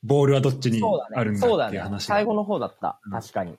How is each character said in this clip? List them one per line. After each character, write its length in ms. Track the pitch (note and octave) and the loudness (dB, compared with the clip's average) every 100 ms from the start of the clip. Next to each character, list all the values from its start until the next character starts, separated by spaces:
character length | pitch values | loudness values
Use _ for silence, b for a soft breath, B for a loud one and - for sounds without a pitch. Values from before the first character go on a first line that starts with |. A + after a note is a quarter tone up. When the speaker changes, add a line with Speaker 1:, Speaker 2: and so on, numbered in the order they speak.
Speaker 1:
ボ 200 | A2+ C#3+ | 2 4
ー 40 | C#3 | 6
ル 60 | |
は 80 | C#3 | 4
ど 80 | C3+ | 2
っ 100 | C3 | 0
ち 120 | B2+ | 0
に 80 | A2+ | 0
Speaker 2:
そ 160 | - F3 | 0 -2
う 40 | |
だ 100 | - | -2
ね。 60 | - | -2
Speaker 1:
あ 60 | |
る 80 | A2 | -2
ん 80 | G#2 | 2
だ 280 | A#3+ G3+ A#2+ | 2 2 0
っ 20 | |
て 60 | G2 | -2
い 40 | |
う 20 | |
話 0 | |
が。 0 | |
Speaker 2:
そ 20 | |
う 40 | F#2 | -6
だ 20 | |
ね。 80 | G2+ | -6
最 260 | - G#3 G#3+ | 0 0 2
後 80 | |
の 100 | G#3+ | 0
方 160 | G3+ G3 | 0 -2
だ 80 | A2 | -4
っ 80 | - | -6
た。 200 | - - - | -8 -8 -10
Speaker 1:
う 40 | |
ん。 20 | |
Speaker 2:
確 200 | G2 - | -10 -6
か 120 | - | -6
に。 140 | F2+ | -6